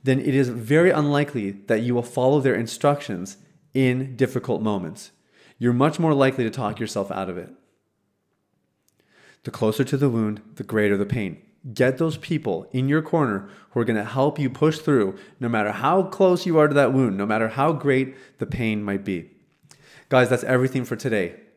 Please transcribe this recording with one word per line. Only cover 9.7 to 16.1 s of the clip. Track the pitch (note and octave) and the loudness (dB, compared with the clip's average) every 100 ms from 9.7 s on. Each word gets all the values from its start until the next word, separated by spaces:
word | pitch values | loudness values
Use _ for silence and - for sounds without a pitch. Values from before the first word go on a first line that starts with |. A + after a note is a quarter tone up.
| G#2+ | 0
to | C3 C#3 | -2 2
the | C#3+ | 0
wound, | A2+ G#2+ G#2+ - | 2 -2 -4 -12
the | - | -16
greater | A2+ A2 G#2 G2+ | -4 0 2 2
the | |
pain. | G2+ A#2+ G2 - _ _ C3 | 0 -2 -4 -8 _ _ -14
Get | G#2+ B2+ C3 | 0 0 2
those | E3 - | -4 -4
people | - D#3 A2+ F2 - | -6 -4 -2 -4 -4
in | B2+ C3+ | -4 0
your | D3+ | 0
corner | D#3 E3 C3 G2 - - _ | 0 0 0 -2 -6 -20 _
who | A#2 | -4
are | |
gonna | A#2 A2 | 0 -2
help | G#2 C3 C#3 D3 | -2 0 0 0
you | C3 | -6
push | - D#3 D#3 | 0 0 0
through, | - C3+ G2 F#2+ - _ | 0 2 2 -4 -20 _
no | B2 | -4
matter | A2+ G#2 | -2 -2
how | G2 C3+ F#3 | -2 0 0
close | F#3+ | 0